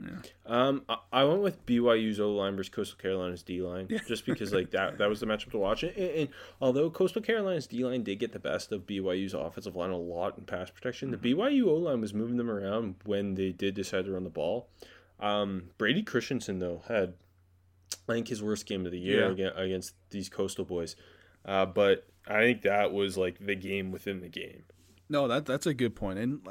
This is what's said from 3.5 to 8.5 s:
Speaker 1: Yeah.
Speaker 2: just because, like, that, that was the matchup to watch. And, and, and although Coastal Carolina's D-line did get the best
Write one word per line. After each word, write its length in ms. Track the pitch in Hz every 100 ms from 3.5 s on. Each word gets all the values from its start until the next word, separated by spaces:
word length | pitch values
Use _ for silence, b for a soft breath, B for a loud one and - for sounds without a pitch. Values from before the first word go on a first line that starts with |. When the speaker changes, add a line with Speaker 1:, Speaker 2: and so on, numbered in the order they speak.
| 90 90 90 95
Speaker 1:
Yeah. 120 | - -
Speaker 2:
just 200 | 113 -
because, 260 | 160 101
like, 200 | 98 92
that, 260 | 95 95 -
that 100 | 104
was 120 | 107
the 60 | 120
matchup 260 | 107 -
to 60 | 110
watch. 260 | 98 110
And, 120 | 170 196
and, 140 | 185
and 180 | 156 143 B B B
although 300 | 131 127 160
Coastal 320 | 165 185 220
Carolina's 440 | 214 220 196 175 -
D-line 360 | 117 127 127
did 160 | 101 98
get 140 | 117
the 60 | -
best 340 | -